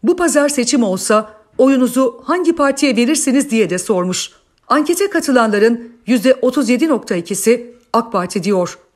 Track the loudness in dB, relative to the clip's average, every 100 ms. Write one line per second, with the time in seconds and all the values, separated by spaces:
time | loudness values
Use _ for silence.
0 | 0 0 2 2 2 0 0 0 0 -2
1 | 0 0 0 -16 _ 2 4 4 2 2
2 | 0 -2 -4 -2 0 2 0 2 0 2
3 | 0 0 0 0 0 0 0 -2 -2 -2
4 | -2 -4 -8 _ _ _ _ -2 0 0
5 | 0 -2 0 0 2 2 2 2 -6 -16
6 | -2 0 2 2 0 0 0 0 0 -2
7 | -2 -6 -4 -2 0 0 -2 -20 _ -4
8 | -2 -4 -4 -4 -2 -2 -2 -8 _